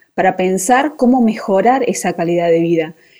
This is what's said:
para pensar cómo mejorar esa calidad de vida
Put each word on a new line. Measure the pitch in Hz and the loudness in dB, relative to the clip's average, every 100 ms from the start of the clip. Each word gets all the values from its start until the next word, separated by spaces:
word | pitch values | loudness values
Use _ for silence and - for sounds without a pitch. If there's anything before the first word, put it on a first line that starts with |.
| _ | _
para | - 185 185 | 0 0 0
pensar | 185 185 214 254 302 - | -2 -2 2 2 2 0
cómo | 247 254 | 2 2
mejorar | 226 - - 196 220 269 247 | 2 -2 -2 0 2 0 0
esa | 190 180 | -4 -4
calidad | 175 170 175 170 | -4 -2 0 2
de | 165 | 2
vida | 170 165 156 - _ _ | 2 0 -2 -8 _ _